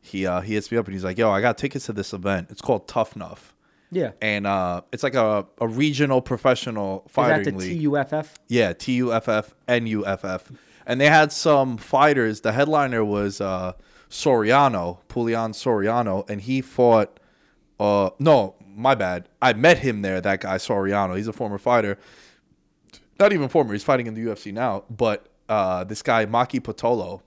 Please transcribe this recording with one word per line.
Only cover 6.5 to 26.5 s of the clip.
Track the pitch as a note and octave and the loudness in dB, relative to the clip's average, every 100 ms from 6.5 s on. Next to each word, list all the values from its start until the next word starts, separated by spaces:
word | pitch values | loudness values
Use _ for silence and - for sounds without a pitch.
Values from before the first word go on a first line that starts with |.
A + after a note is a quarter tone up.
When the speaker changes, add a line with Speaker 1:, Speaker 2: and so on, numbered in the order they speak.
| B2 - A2 G2 F#2+ _ | 0 -2 -6 -6 -8 _
Speaker 1:
fighting | - B2 G#2+ | 0 2 2
Speaker 2:
Is | G2+ | 0
that | |
the | F#2+ | -4
Speaker 1:
league. | F#2 E3+ | -6 -2
Speaker 2:
T | |
U | D3+ C#3+ | -2 -2
F | C#3 | -2
F? | D3+ D3+ - _ | -4 -8 -16 _
Speaker 1:
Yeah, | A#2+ G#2 | 2 2
T | - - | 0 -4
U | B2 B2+ | -2 0
F | A2+ A#2 | -2 0
F, | G#2+ G#2 _ - | -2 -2 _ -2
N | A#2+ A#2 | -2 0
U | G#2+ G2 | -4 -2
F | G2 G2 | -4 -6
F. | F#2 - - _ _ - | -8 -10 -20 _ _ -6
And | B2 | 2
they | C#3+ | 4
had | D#3+ D3+ | 6 4
some | - D#3+ C#3+ C3 A2+ | 0 2 4 2 -4
fighters. | - C3 D3+ C#3+ A2+ G#2+ | -2 2 4 4 0 0
The | A2 | -2
headliner | A2 C#3+ D#3 C#3 A#2 G#2+ | 0 2 2 0 0 0
was, | G2+ G#2 G2 | 0 -2 -2
uh, | G2 F#2 F#2 - _ _ _ | -4 -4 -6 -10 _ _ _
Soriano, | - D3+ B2 G#2+ C3 C#3 G#2 F2 F2 _ | -4 0 2 4 4 4 2 -4 -8 _
Pulian | - A#2 A2+ A2+ | -4 -2 -2 -4
Soriano, | G#2+ C3+ A2 G2+ A#2 A2+ F#2+ - | -6 -2 0 0 0 -2 -4 -4
and | G#2 | -10
he | G#2+ C3 | -4 -4
fought, | B2+ - B2 A2+ G#2 _ _ _ _ _ _ _ | -4 2 6 6 4 _ _ _ _ _ _ _
uh, | G#2 G2+ F#2+ - | 0 2 0 0
no, | D3+ C#3 G2 - - G2+ | 4 4 2 -8 -20 -2
my | B2+ C3 | 0 2
bad. | F#2+ F2+ F2 _ | 0 -4 -8 _
I | B2+ | 0
met | A2 D3+ F3 | 4 4 4
him | C3+ G#2+ | 2 -2
there, | G2 F#2 | -2 -2
that | F#2+ G2 | 0 -2
guy | F#2+ F#2+ | -2 -4
Soriano. | - G#2 G2 G2+ F#2+ F#2 | -2 -2 0 0 0 -2
He's | A2 | -6
a | |
former | G#2+ A2+ G2+ | -6 -8 -4
fighter. | - A#2+ G#2 G2 - - - _ _ _ _ _ _ - _ _ | 2 2 2 -6 -12 -20 -20 _ _ _ _ _ _ -20 _ _
Not | G3+ | 4
even | F#3+ C3+ | 4 2
former. | E3 B2+ | 2 2
He's | G#2 | -2
fighting | - C3+ A#2 | 0 0 0
in | A2 | -6
the | |
U | A2+ | -6
F | G#2+ | -6
C | - | -8
now. | G2+ B2 G2 - | -4 -4 -4 -8
But, | A2 A2+ G#2 _ _ _ | 0 0 0 _ _ _
uh, | A2 F#2+ F#2 | 0 2 -2
this | F#2 G#2 | -4 -8
guy, | - A#2 G#2 | 0 0 2
Maki | A#2 B2+ | 0 0